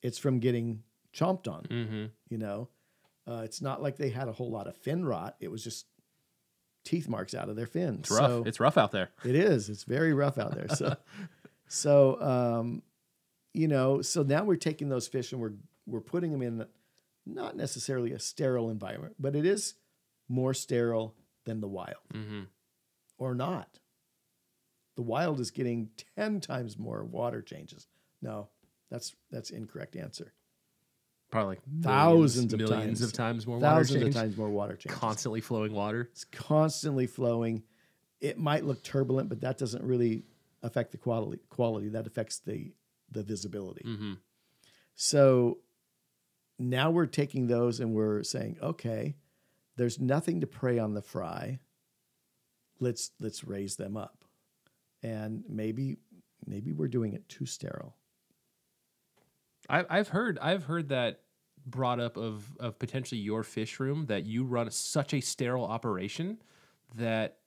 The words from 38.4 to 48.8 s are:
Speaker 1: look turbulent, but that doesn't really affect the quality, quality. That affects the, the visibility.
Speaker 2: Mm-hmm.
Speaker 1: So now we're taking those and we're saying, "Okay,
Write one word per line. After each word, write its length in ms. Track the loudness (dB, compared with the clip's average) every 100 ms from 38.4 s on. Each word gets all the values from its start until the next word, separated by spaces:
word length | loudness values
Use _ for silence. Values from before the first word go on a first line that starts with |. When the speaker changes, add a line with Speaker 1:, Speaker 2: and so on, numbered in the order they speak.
| 0 2 0
Speaker 1:
look 160 | -4
turbulent, 480 | -2 0 2 2 0
but 100 | -4
that 160 | -4 -4
doesn't 260 | -4 -4
really 420 | 0 2 2 0 -6 _ _ _
affect 300 | -6 -4 -4
the 60 | -4
quality, 420 | -2 -2 -2 -8 _
quality. 400 | 0 0 0 -4
That 180 | -6 -6
affects 320 | -6 -6 -6
the, 320 | -8 -8 -8 -14 _ _ _
the 120 | -10
visibility. 600 | -6 -6 -6 -8 -8 -10 -10
Speaker 2:
Mm-hmm. 260 | -8 -8 -10 _ _ _ _ _ _ _
Speaker 1:
So 640 | -4 2 8 10 10 6 2 _ _ _ _ _ _ _ _ _ _
now 320 | -2 2 4
we're 160 | 4 2
taking 400 | 2 0 0 2
those 340 | 4 4 2
and 140 | 0
we're 280 | 2 2 2
saying, 340 | -2 -4 -4 -4
"Okay, 540 | -6 -4